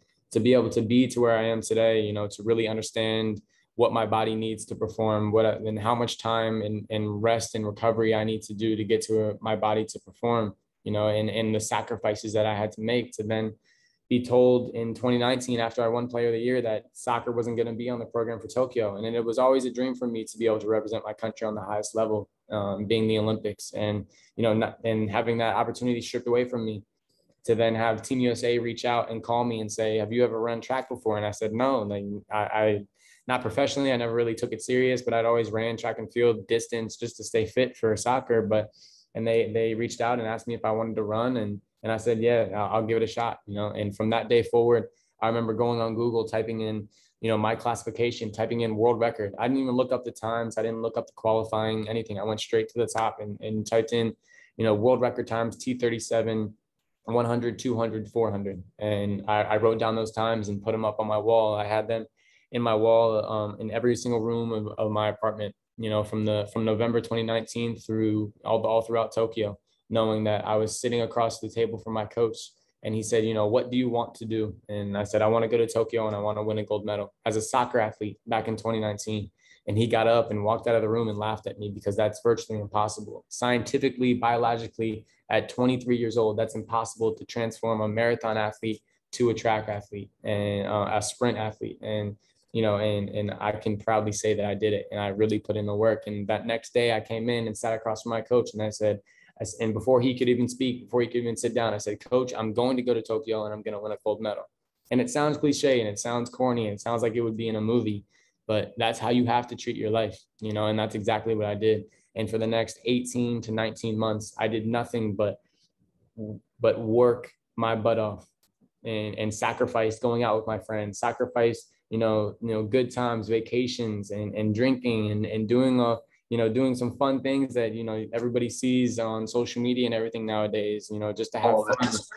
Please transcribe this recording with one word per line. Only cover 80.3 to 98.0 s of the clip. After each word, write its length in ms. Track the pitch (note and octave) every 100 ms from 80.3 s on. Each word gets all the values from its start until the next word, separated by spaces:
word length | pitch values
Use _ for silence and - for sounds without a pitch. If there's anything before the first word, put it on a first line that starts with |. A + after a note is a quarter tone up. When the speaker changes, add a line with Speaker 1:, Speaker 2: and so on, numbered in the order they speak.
Speaker 1:
and 140 | G#2+ G#2
walked 220 | A#2 B2
out 80 | A2+
of 60 |
the 60 | A2
room 220 | A2+ A2
and 80 | G#2
laughed 300 | G#2+ G#2+ -
at 120 | G2+
me, 100 | G#2
because 280 | G2+ G2+ G2+
that's 240 | G#2+ G#2+
virtually 360 | A#2 A2+ - A2
impossible. 640 | G2+ G#2+ G#2+ G#2+ G#2 - -
Scientifically, 840 | - B2 B2 A2+ C3+ C3+ B2 B2+
biologically, 920 | A#2+ A#2 A#2+ A#2 A#2 A2+ - A2+ A2 - _ -
at 200 | A2 G#2+
twenty-three 480 | - B2 B2+ B2+ A#2+
years 180 | A#2 A2+
old, 220 | A2 G#2
that's 180 | A2+ A2+
impossible 580 | A2 A#2 A2+ - A2+ A2
to 100 | -
transform 560 | A#2+ A2+ A2 A#2 A2
a 60 | G#2+
marathon 480 | G#2+ A#2 A#2 A2+ A2
athlete 440 | G#2+ - A2+ G#2+ _ _ _
to 180 | - B2
a 20 |
track 340 | A2 A2+ G#2+ G#2+
athlete 420 | G#2 - G2+ G2 _
and, 420 | A2 G#2 G#2 G2+ G2
uh, 220 | G#2 G#2
a 80 | G#2+
sprint 360 | G#2 - B2 G#2+
athlete. 420 | A2 - A2+ -
And, 340 | G#2+ G#2+ G#2 G#2 _ _ _
you 80 | A#2
know, 160 | A2 G2+
and, 320 | G#2+ G#2 G2
and 240 | G#2 G#2 G2+
I 100 | G#2
can 260 | G#2+ A2+ G#2
proudly 360 | A2 A2 G#2+
say 200 | G#2 A2 G2+
that 100 | G#2
I 80 |
did 180 | G2+ G#2+
it, 140 | G2+ -
and 100 | G#2
I 60 | G2+
really 300 | G2 A2 G#2+
put 180 | - G#2+
in 80 | G2+
the 100 | G#2
work. 280 | A2 G#2+ -
And 180 | G#2 G2+
that 180 | G#2+ A2+
next 280 | A#2 -
day 200 | B2 A#2+
I 80 | A2
came 260 | G#2 A2+ A2+
in 200 | A#2+ A2+
and 100 | G#2+
sat 160 | A#2
across 300 | A2 A2+ A2